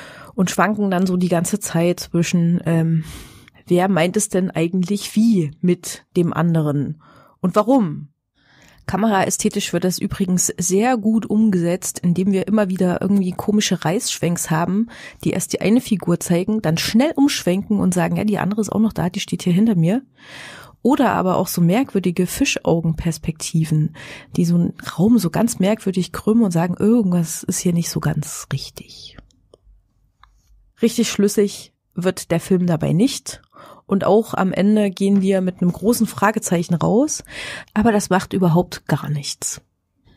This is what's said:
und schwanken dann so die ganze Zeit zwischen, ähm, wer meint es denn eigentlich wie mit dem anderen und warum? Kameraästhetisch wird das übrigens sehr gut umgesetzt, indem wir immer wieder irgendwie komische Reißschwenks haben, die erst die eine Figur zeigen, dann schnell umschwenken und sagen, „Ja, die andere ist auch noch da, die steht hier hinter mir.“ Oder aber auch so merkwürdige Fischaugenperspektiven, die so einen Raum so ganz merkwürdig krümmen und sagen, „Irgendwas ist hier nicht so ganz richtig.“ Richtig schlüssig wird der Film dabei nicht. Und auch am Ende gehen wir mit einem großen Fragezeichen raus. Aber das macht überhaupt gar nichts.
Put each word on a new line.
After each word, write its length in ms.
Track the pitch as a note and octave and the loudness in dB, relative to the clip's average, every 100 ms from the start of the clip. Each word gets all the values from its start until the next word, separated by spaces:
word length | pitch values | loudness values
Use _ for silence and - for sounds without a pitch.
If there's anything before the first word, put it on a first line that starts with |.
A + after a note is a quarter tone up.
| - - - | -20 -20 -8
und 160 | - F3+ | -2 0
schwanken 400 | - G3 G#3+ G3+ | 0 0 0 0
dann 160 | F3+ F#3+ | 0 0
so 120 | F3+ | 0
die 100 | F3+ | 0
ganze 320 | E3+ E3+ G3+ | 0 -2 -4
Zeit 400 | - E3 F3 F3 | -4 0 0 -2
zwischen, 600 | - E3+ E3 F3+ E3+ E3+ E3+ | -2 -2 0 2 2 0 0
ähm, 380 | E3 E3 E3 D#3+ - - - - - - | 0 2 0 -4 -12 -18 -20 -20 -12 0
wer 220 | F3+ F#3+ | 2 2
meint 260 | F3 F3 G#3+ | 2 0 0
es 140 | - | -2
denn 200 | F#3 F#3 | -2 -2
eigentlich 640 | D#3+ E3+ F#3 F3 G3+ - G#3+ | -2 -2 0 -2 -4 -2 2
wie 340 | A#3 G3 D3+ - | 4 2 0 0
mit 460 | F3+ F3 - - _ F3+ | 0 0 -4 -14 _ 0
dem 160 | E3+ | 0
anderen 720 | - E3+ D#3+ D3+ C#3+ C#3 D#3 - - _ _ | 0 2 2 2 0 -2 -6 -16 -20 _ _
und 140 | F#3 G#3 | 0 2
warum? 540 | G#3 C4+ F3 C#3+ D3 _ _ _ _ _ - _ - | 4 2 2 -4 -12 _ _ _ _ _ -20 _ -6
Kameraästhetisch 880 | - A3 G3 F#3+ - G#3+ G#3 - | -2 2 2 0 0 -2 -2 -4
wird 100 | F3 | -2
das 140 | F#3 - | -2 -2
übrigens 560 | G3+ - F#3+ F3+ - - | -4 -2 0 0 -2 -4
sehr 380 | F3 F#3+ A#3+ B3 | 0 2 2 0
gut 300 | G#3 A3 G3+ | 0 0 0
umgesetzt, 760 | G#3+ A3 F3+ E3+ F3+ - - | 2 2 2 0 -2 -6 -4
indem 320 | F3+ F3 F#3+ | 0 0 2
wir 160 | F#3+ F#3+ | 0 2
immer 220 | G#3+ G3 | 0 0
wieder 320 | F#3 F3+ - | 0 0 0
irgendwie 300 | F#3+ G3+ F3+ | 2 2 0
komische 520 | - - G#3 - F#3 | -2 0 0 2 0
Reißschwenks 680 | D3+ G3+ - - F3 E3+ - | 0 -2 -4 -4 -2 -2 -2
haben, 360 | D#3+ E3+ G3 A#3 - - - | -2 0 0 -2 -8 -20 -6
die 80 | E3+ | -4
erst 200 | - - | -2 -4
die 100 | - | -2
eine 200 | F3+ A#3+ | 2 2
Figur 380 | - F#3 - F3 | 2 -2 0 -2
zeigen, 400 | - E3+ F#3+ A3 | 0 0 0 -2
dann 160 | D#3+ D#3+ | 0 0
schnell 340 | - A3 D4+ D4 | 0 2 2 2
umschwenken 640 | C#4+ - - F#3 - G3+ | 2 2 -2 -2 0 0
und 140 | F#3 | 2
sagen, 220 | F3+ E3+ E3+ | 2 0 0
„Ja, 80 | |
die 160 | G#3+ G3 | 0 0
andere 220 | F#3 G#3 | 0 -2
ist 100 | G#3 | -2
auch 80 | G3+ | 0
noch 140 | A3 | 0
da, 160 | - E3+ | 0 -4
die 120 | G3 | -4
steht 220 | - F3 | -6 -4
hier 100 | F3+ | 2
hinter 220 | F3 A3+ F3+ | 4 4 4
mir.“ 260 | D#3+ A#3 - _ - - - - - _ A3+ | 2 2 -4 _ -20 -20 -20 -20 -20 _ 2
Oder 280 | D4+ A#3 | 4 2
aber 240 | - F#3 F3 | 2 2 0
auch 100 | F3+ | 0
so 140 | - | 2
merkwürdige 680 | E3+ G#3 C#4 G3 F3+ F3 F3+ | 2 2 0 0 0 0 -2
Fischaugenperspektiven, 1700 | - C#4 - - E3 E3 D#3 E3 D#3+ - D#3+ - D#3+ D#3+ D#3 D#3 - - - - - | 0 -2 0 0 0 0 -2 -4 -4 -6 -8 -4 -2 0 0 -2 -6 -18 -20 -6 0
die 80 | |
so 120 | E3+ F3 | 2 2
einen 180 | F3 - - - | 0 -4 -8 0
Raum 180 | G3+ A#3+ | 4 4
so 120 | E3+ | 2
ganz 300 | - A3+ - | 0 0 2
merkwürdig 520 | F#3+ A3 F#3+ F#3 F3+ | 0 0 -2 -2 -4
krümmen 320 | - - A#3 | -4 0 2
und 80 | G#3 | 2
sagen, 240 | E3 F3 F3 | 2 0 0
„Irgendwas 640 | G#3 A#3+ F#3+ F3 E3 - | 2 4 2 0 -2 -6
ist 160 | - F3+ | -6 -2
hier 120 | F3+ | 0
nicht 180 | E3+ E3 | 0 -2
so 120 | D#3+ | -2
ganz 460 | D3 D3+ - - - | -2 -2 -6 -10 -8
richtig.“ 640 | C3+ - - - - - - - _ _ _ _ - _ _ _ _ _ _ _ _ _ _ | -8 -8 -16 -20 -20 -20 -20 -20 _ _ _ _ -20 _ _ _ _ _ _ _ _ _ _
Richtig 280 | A#3 A#3 A3 | 0 0 -2
schlüssig 640 | - G3+ G#3+ G3+ - - _ _ - | 0 0 2 -2 -4 -18 _ _ -6
wird 360 | F3+ F#3 - | -4 -4 -2
der 100 | E3 | -2
Film 260 | - F#3 F3 | 0 0 2
dabei 240 | D#3 C#3+ | 0 0
nicht. 500 | D#3 B3+ - - - _ - - - - | 2 0 -2 -12 -16 _ -20 -20 -16 -4
Und 180 | G3 | -2
auch 300 | - G#3 A3 | 2 2 0
am 180 | - F#3 | -2 -2
Ende 380 | - G3+ G#3+ G3+ | 2 2 2 0
gehen 320 | F3+ G3 G3 | 0 2 2
wir 180 | F#3+ F#3+ | 2 0
mit 220 | F#3 F3+ | -2 0
einem 100 | F3+ | -2
großen 360 | - G3+ A#3+ A3 | 0 0 2 0
Fragezeichen 640 | - G3+ A3 - F3 F3 | 0 0 0 0 -2 0
raus. 500 | E3 D#3+ G3+ D4+ - - - - - - | 0 2 2 0 -4 -12 -16 -14 -14 -6
Aber 180 | - A3+ | 0 2
das 180 | G#3 - | 2 2
macht 240 | F#3 - | -2 0
überhaupt 520 | F#3+ F3+ E3 F3 - - | 0 4 4 0 -6 -4
gar 220 | D3 D3 | -4 -2
nichts. 520 | D3 C#3 - - - - _ _ _ _ | -6 -6 -8 -10 -10 -18 _ _ _ _